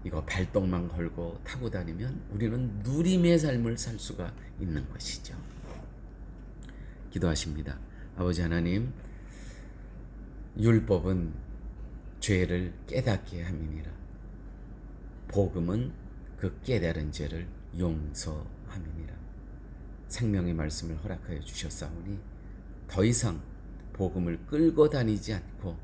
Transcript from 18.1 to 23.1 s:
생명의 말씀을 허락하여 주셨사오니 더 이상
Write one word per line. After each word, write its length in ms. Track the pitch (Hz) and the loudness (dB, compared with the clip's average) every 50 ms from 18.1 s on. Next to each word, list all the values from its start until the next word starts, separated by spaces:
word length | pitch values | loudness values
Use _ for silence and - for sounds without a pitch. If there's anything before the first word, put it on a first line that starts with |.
| 71 - - - 78 76 76 - - - - - - 95 82 76 76 80 80 78 - - - - - - - - - - - - - - - - - - - - | -4 -4 -4 -4 -4 -4 -6 -8 -10 -12 -12 -10 -8 -8 -6 -6 -6 -6 -8 -8 -8 -10 -12 -12 -12 -14 -12 -12 -12 -14 -12 -14 -14 -12 -12 -12 -12 -12 -8 -6
생명의 460 | - - 117 110 101 95 87 87 85 | -2 0 2 4 4 4 4 2 2
말씀을 440 | 80 76 78 78 - - 82 80 76 80 | 2 0 0 0 -2 -4 -4 -4 -4 -4
허락하여 360 | - - - - - 85 76 | -4 -4 -6 -4 -6 -6 -6
주셨사오니 800 | 76 - - - - 80 - - - 80 82 85 87 95 101 98 - - - - - - - - - - - - - - | -6 -6 -6 -6 -6 -6 -4 -4 -6 -6 -6 -6 -6 -6 -6 -6 -8 -10 -12 -12 -12 -12 -12 -12 -12 -14 -14 -12 -10 -4
더 160 | - - 95 | 4 6 6
이상 380 | 117 | 8